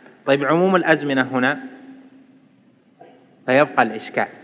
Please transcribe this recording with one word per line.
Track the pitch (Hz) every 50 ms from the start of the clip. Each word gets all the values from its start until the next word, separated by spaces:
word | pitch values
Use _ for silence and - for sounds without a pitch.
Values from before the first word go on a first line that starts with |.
| - - - _ _
طيب، | 139 139 139 143
عموم | 135 156 170 185 190 190
الأزمنة | 180 156 160 160 139 147 143 135 135
هنا | 127 131 131 127 123 135 147 139 - - - - - - - - - - - - - _ _ _ _ _ _ _ _ _ _ _ _ _ _ _ - - - - _ _ _ _ _
فيبقى | - 127 139 151 147 - 139
الإشكال، | 120 110 107 110 - - - - 104 - - -